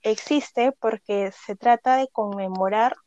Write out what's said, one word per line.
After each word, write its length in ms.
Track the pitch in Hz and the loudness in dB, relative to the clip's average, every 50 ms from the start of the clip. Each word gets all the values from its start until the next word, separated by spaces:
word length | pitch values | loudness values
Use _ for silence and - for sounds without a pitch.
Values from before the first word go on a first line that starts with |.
existe 720 | - 220 220 - - - 294 294 - - _ 247 240 269 269 | 0 -2 -2 -2 -2 0 0 0 0 -2 _ 0 0 0 0
porque 580 | _ - 220 226 202 _ - 208 202 196 196 | _ -2 -2 -2 -4 _ -4 -2 -2 -2 -4
se 240 | 190 - - - 202 | -6 -12 -12 -12 -12
trata 400 | - - 240 240 233 _ 254 262 | 0 2 2 2 4 _ 2 2
de 140 | 269 269 262 | 2 0 -2
conmemorar 880 | _ - 214 202 196 202 190 190 190 190 190 190 208 214 226 254 - - _ | _ -4 -4 -4 -4 -6 -6 -6 -2 -2 -2 0 2 2 0 0 -2 -6 _